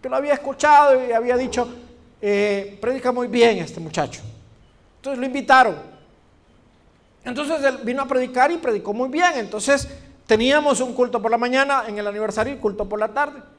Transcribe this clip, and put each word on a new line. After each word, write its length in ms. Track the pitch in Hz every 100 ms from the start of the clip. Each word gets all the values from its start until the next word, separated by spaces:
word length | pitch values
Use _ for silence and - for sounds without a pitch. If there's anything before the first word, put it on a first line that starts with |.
que 80 | 254
lo 60 | 254
había 180 | 285
escuchado 680 | 285 277 269 294 294 294 262 247
y 40 |
había 260 | 233 240 247
dicho, 280 | 254 254 247 - - - - _
eh, 560 | 208 202 208 202 202 -
"Predica 300 | 226 262 247
muy 160 | 247 247
bien 280 | 240 233 208
este 200 | 165 -
muchacho". 400 | 160 165 139 - - - - _ _ _ _ _
Entonces 220 | 262 262
lo 60 |
invitaron. 500 | 262 269 208 262 240 156 - - _ _ _ _ _ _ _ _ _ _ _ _
Entonces 400 | 247 247 294 320
él 140 | 277 254
vino 200 | 226 254
a 40 | 269
predicar 440 | 254 254 254 277
y 80 | 339
predicó 340 | 240 214 -
muy 160 | 208 254
bien. 240 | 294 359 294
Entonces 520 | 208 208 190 277 - - - - _
teníamos 560 | 220 247 294 294 254
un 100 | 254
culto 300 | 240 247 240
por 80 | 214
la 80 | 233
mañana 460 | 247 254 277 269 226
en 80 | 208
el 100 | 208
aniversario 460 | 208 214 202 233
y 60 | 277
culto 280 | 214 202 202
por 140 | 208
la 80 | 214
tarde. 320 | 233 294 277 202